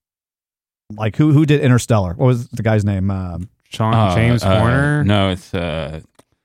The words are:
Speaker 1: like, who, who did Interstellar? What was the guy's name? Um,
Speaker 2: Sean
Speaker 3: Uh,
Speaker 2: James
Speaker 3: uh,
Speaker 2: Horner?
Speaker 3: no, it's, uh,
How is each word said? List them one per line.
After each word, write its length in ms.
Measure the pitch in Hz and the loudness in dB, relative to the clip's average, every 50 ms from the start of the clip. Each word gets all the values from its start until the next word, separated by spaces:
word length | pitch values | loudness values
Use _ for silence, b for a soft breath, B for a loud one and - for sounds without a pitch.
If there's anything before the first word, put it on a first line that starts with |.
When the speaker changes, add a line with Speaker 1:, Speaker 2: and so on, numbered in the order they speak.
| _ _ _ _ _ _ _ _ _ _ _ _ _ _ _ _ _ - 107 | _ _ _ _ _ _ _ _ _ _ _ _ _ _ _ _ _ -18 -10
Speaker 1:
like, 200 | 104 107 110 - | -6 -6 -4 0
who, 160 | - 151 156 | 2 2 4
who 120 | 147 143 156 | 4 4 4
did 160 | 143 147 143 | 4 2 2
Interstellar? 540 | 147 131 127 117 - - 120 107 95 90 85 | 2 2 2 2 2 0 0 0 0 -2 -2
What 100 | - 139 | 0 0
was 220 | 127 127 117 123 - | 0 0 0 -4 -8
the 140 | - - | -10 -4
guy's 220 | 101 113 110 107 98 | -2 0 0 2 0
name? 240 | 104 101 95 95 101 | 0 -2 -2 -2 -2
Um, 400 | 98 95 92 90 85 85 92 - _ _ _ _ | -4 -4 -6 -8 -8 -10 -12 -14 _ _ _ _
Speaker 2:
Sean 240 | - - 113 110 117 | -8 -4 -2 0 2
Speaker 3:
Uh, 200 | 113 107 95 87 | 2 2 2 2
Speaker 2:
James 280 | 87 113 117 120 113 | 2 2 2 0 0
Speaker 3:
uh, 160 | 95 95 95 107 | 2 2 2 2
Speaker 2:
Horner? 460 | 110 117 123 135 139 147 147 147 147 | 2 2 2 0 0 0 0 0 0
Speaker 3:
no, 240 | 98 104 101 98 95 | 2 2 2 2 0
it's, 240 | 92 90 - - | -2 -4 -8 -8
uh, 480 | - 95 85 85 76 82 76 71 78 78 76 _ _ _ _ _ _ _ | -8 -6 -6 -6 -6 -6 -8 -8 -10 -14 -16 _ _ _ _ _ _ _